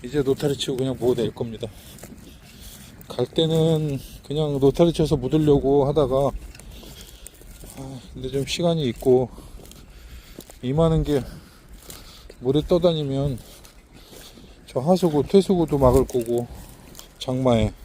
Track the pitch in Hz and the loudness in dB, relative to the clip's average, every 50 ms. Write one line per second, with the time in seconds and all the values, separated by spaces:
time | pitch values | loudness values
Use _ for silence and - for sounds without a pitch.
0 | - 123 127 147 135 131 139 - - 147 143 139 - - 139 123 131 135 127 - | -14 -4 -2 -2 0 0 0 0 0 -2 -2 -2 -4 -6 -4 -4 -2 -4 -4 0
1 | 113 123 127 117 117 104 - - 127 117 113 104 - 107 - - - - - - | 0 0 2 2 0 -4 -4 -6 -8 -8 -6 -10 -10 -12 -12 -14 -20 -20 -20 -20
2 | - - - - - - - - - - - - - - - - - - - - | -18 -20 -20 -20 -20 -20 -20 -20 -20 -20 -20 -20 -20 -20 -20 -20 -20 -20 -20 -20
3 | - - - - 123 - - - 165 160 160 160 160 165 160 156 156 151 139 135 | -18 -14 -6 -6 -6 -4 0 -2 0 0 2 2 2 2 2 0 0 -4 -6 -6
4 | - - - - - - 139 151 156 147 143 139 131 139 131 - 175 170 156 - | -8 -12 -18 -20 -12 -8 -4 -4 -2 -2 0 4 4 4 6 6 4 4 4 0
5 | 165 - 156 139 120 127 139 156 156 151 143 139 127 135 139 143 135 139 147 156 | 0 0 0 -2 -2 0 0 2 4 4 4 4 4 4 2 4 2 2 2 0
6 | 147 120 131 135 143 131 - - - - - - - - - - - - - - | 0 2 2 2 0 0 -2 -6 -14 -16 -20 -20 -20 -20 -20 -20 -20 -20 -20 -20
7 | - - - - - - - - - - - - - - - - 135 135 135 123 | -20 -20 -20 -20 -20 -20 -20 -20 -20 -20 -20 -20 -20 -18 -16 -16 -16 -14 -14 -16
8 | - - - 127 127 131 131 139 135 - - - 170 170 170 160 151 123 110 - | -16 -16 -16 -10 -10 -6 -4 -4 -4 -4 -4 0 0 0 2 2 0 -2 -2 0
9 | - 131 127 123 127 117 - - - - - - - - - - - - - - | 4 6 6 6 4 0 -6 -16 -18 -18 -18 -20 -20 -20 -20 -20 -20 -20 -20 -20
10 | - - - - - - - - - - - - - 123 135 151 165 165 160 156 | -20 -20 -20 -20 -20 -20 -20 -20 -20 -20 -20 -10 -6 -4 0 2 2 4 4 2
11 | 147 - 147 135 117 - - - - - - - - - - - - - - - | 2 2 0 0 -2 -4 -12 -18 -20 -20 -20 -20 -20 -20 -20 -20 -20 -20 -20 -20
12 | - - - - - - - - 120 123 135 151 147 - 180 175 165 180 165 156 | -20 -20 -20 -20 -20 -20 -20 -8 -4 0 0 0 2 2 0 2 2 2 0 0
13 | 151 139 135 135 139 143 131 110 - - - - - - - - - - - - | -4 -4 -2 -2 -2 -2 -4 -6 -10 -18 -20 -20 -20 -20 -20 -20 -20 -20 -20 -20
14 | - - - - - - - - - - - - - - - 139 123 156 185 175 | -20 -20 -20 -20 -20 -20 -20 -20 -20 -20 -20 -20 -20 -8 -8 -4 2 2 2 4
15 | 185 170 147 147 131 - - 196 180 - 202 175 165 143 151 143 135 127 123 135 | 4 2 2 2 0 4 4 4 4 4 2 2 2 0 2 4 6 6 6 6
16 | 127 - - 131 113 117 120 120 120 - - - - - - - - - - - | 2 2 -2 -4 -2 0 -2 -2 -2 -4 -10 -16 -18 -20 -20 -20 -20 -20 -20 -20
17 | - - - - - - 127 127 131 127 120 113 107 104 - - | -20 -20 -16 -12 -6 -4 -4 0 2 4 4 4 2 0 -2 -6